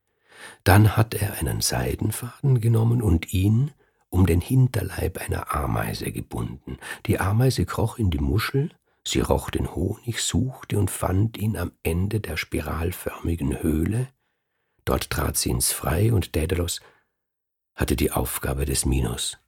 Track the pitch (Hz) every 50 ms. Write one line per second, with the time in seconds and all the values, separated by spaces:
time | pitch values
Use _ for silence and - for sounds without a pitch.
0 | _ _ _ _ _ _ - - - - - - _ 95 92 104 107 104 - 107
1 | 110 - - - 104 104 - - - - - - - - - - 123 113 - -
2 | - 107 - - 123 117 - - - 135 127 117 107 117 113 110 113 117 120 123
3 | 107 98 87 85 - - - 92 95 104 110 120 143 147 - _ _ _ _ _
4 | _ _ - 92 92 85 85 90 - - 131 131 127 - - 98 90 - - -
5 | 82 82 - - - - - - - - - 71 - - 55 53 53 53 50 -
6 | - - - - - - 57 57 57 58 60 - - - 73 - - - - -
7 | - - - - 92 95 107 117 131 131 - - 87 - - - 104 113 - -
8 | 110 90 80 69 73 67 76 110 - - - 135 143 277 - _ _ _ _ _
9 | _ - - 64 - - 71 69 - - - - 62 - - - - 95 107 -
10 | - 120 - - - - - 90 123 131 - - - - - 101 98 98 - -
11 | - 85 92 98 107 113 - - 101 110 101 87 85 80 - _ - 82 82 87
12 | - 101 113 107 - 82 76 - - - - 73 73 71 73 80 82 87 - -
13 | - - - - - 87 87 85 - 67 - - - 82 76 78 85 92 104 120
14 | 131 - _ _ _ _ _ _ _ _ _ _ _ _ _ _ _ - 65 -
15 | - - - - - 73 - - - - - 62 - - - - - - 78 98
16 | 104 117 113 95 - - - 80 78 82 90 85 85 85 - - - - _ _
17 | _ _ _ _ _ _ _ _ _ _ _ _ _ _ _ - - - 71 -
18 | - - - - 64 - - - - 69 65 69 69 67 67 - - 69 65 65
19 | 60 55 60 - - - - - _